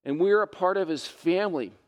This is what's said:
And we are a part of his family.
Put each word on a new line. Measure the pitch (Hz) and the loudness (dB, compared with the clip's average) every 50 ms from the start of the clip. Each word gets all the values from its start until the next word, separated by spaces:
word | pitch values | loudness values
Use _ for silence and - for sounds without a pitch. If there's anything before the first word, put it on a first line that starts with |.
| - | -8
And | 139 139 156 | -6 -2 0
we | 175 196 | 2 4
are | 202 214 208 | 4 4 2
a | 202 | 0
part | - - 185 180 196 196 | -2 -2 0 0 0 0
of | 190 160 | -2 -2
his | 160 139 - | -4 -6 -8
family. | - - - - 165 170 185 208 208 175 147 120 90 - _ _ | -10 -16 -4 -2 0 0 2 0 -2 -2 -4 -6 -8 -10 _ _